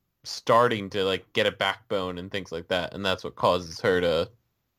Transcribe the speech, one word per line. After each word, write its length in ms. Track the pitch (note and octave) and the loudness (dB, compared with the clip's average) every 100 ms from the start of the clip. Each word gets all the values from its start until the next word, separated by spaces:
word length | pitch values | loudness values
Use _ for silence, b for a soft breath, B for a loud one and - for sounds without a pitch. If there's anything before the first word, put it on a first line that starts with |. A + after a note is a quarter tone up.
| _ _ | _ _
starting 640 | - - - A#2 A#2+ A2 G2 | -16 -6 4 4 4 2 -4
to, 140 | G2+ | -2
like, 260 | F#2+ F#2 - | 0 0 -2
get 120 | A2+ G#2 | 0 0
a 60 | |
backbone 640 | F#2 G2 - - G2+ F#2 F2 | 2 -2 -2 -4 -4 -4 -6
and 140 | F#2+ | -8
things 200 | G2+ F2 | -8 -8
like 180 | E2 E2+ | -8 -2
that, 260 | F2+ E2+ | -2 -2
and 100 | F#2 | -4
that's 200 | G2 F2+ | -2 -2
what 120 | - - | -6 -2
causes 420 | G#2+ F2+ E2+ - | 2 2 -2 -4
her 180 | G#2+ F2+ | 0 2
to 300 | F2 E2 E2+ _ _ _ _ | 2 0 -2 _ _ _ _